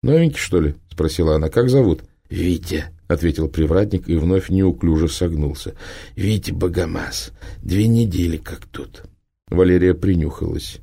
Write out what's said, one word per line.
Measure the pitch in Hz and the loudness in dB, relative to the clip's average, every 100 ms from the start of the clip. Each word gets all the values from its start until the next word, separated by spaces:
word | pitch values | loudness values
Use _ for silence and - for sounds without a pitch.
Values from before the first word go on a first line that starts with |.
«Новенький, | - 156 165 143 | 4 4 4 0
что | - 90 | 0 2
ли?» — | 76 73 _ | 2 -2 _
спросила | - 80 - 80 78 | -2 -2 0 2 2
она. | 78 | 2
«Как | 95 123 | 0 2
зовут?» | 135 117 80 - _ _ | 4 4 0 -4 _ _
«Витя», — | 90 87 85 - 80 76 - _ | -4 -2 -2 -4 -8 -8 -14 _
ответил | 85 85 76 78 | -2 0 0 -4
привратник | 78 78 85 104 98 - | 0 0 2 0 -2 -2
и | 82 | 0
вновь | 80 95 - | 2 0 0
неуклюже | 95 95 - 85 78 82 | 2 2 2 2 2 0
согнулся. | - 87 80 73 71 - - - - - - | 0 -4 -2 -4 -4 -12 -14 -18 -18 -18 -6
«Витя | 95 107 - | -2 -2 -4
Богомаз. | 85 90 85 85 69 - - - - - - | -4 -2 -2 -4 -4 -8 -10 -12 -16 -16 -12
Две | - 92 110 | -4 2 4
недели | 117 117 90 87 80 | 4 2 0 -2 -2
как | - - - | -8 -16 -14
тут». | - - - - _ _ _ _ | -14 -14 -16 -20 _ _ _ _
Валерия | 87 90 90 90 | 2 6 6 4
принюхалась. | 90 92 92 76 - 78 78 - - | 2 2 0 0 -4 -6 -6 -8 -16